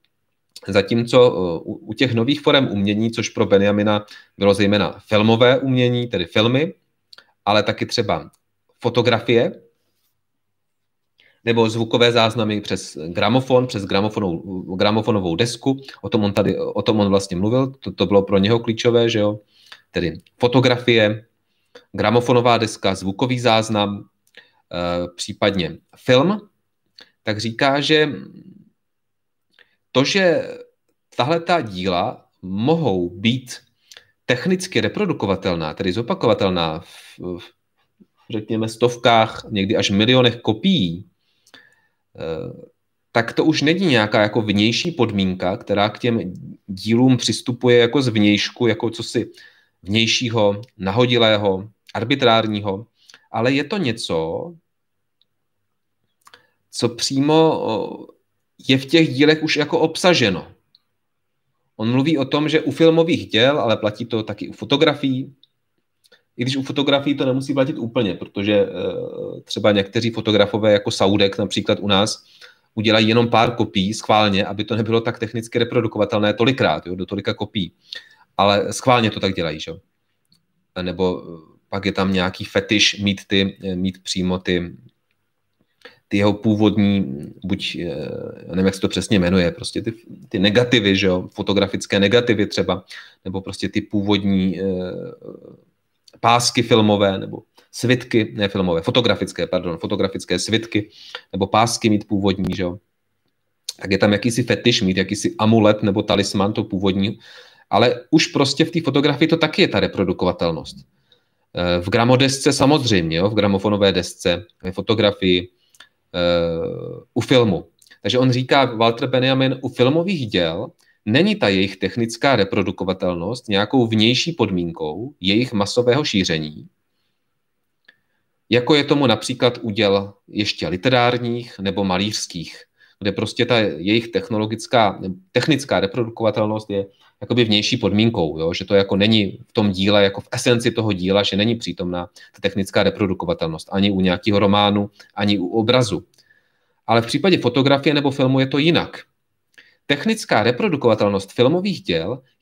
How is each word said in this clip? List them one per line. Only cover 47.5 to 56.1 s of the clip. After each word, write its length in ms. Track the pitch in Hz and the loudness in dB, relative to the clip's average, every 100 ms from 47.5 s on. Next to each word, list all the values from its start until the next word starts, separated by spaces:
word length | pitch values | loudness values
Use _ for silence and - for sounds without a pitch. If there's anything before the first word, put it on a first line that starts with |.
| 120 127 120 | -2 4 4
jako 240 | 120 147 | 4 2
zvnějšku, 640 | 131 110 104 104 - - 117 | 0 2 4 2 0 -2 -2
jako 240 | 107 117 | -2 -4
cosi 400 | - 113 123 95 - - _ _ _ | -6 -6 -6 -6 -10 -20 _ _ _
vnějšího, 800 | 85 107 113 - 123 113 104 101 110 - | -2 0 2 0 -2 0 0 0 -8 -8
nahodilého, 920 | 92 104 123 120 113 107 104 95 104 _ - | -4 0 2 4 4 4 2 -2 -6 _ -12
arbitrárního, 920 | 107 113 135 127 113 110 104 104 98 117 _ _ - _ | -8 -4 0 2 2 2 -4 -6 -8 -12 _ _ -20 _
ale 220 | 110 120 | -4 0
je 120 | 139 | 0
to 140 | 143 208 | -2 -4
něco, 760 | 147 113 - 85 80 87 170 170 _ _ _ _ _ _ _ _ _ _ _ _ _ _ _ | -4 -4 -6 -4 -4 -8 -10 -16 _ _ _ _ _ _ _ _ _ _ _ _ _ _ _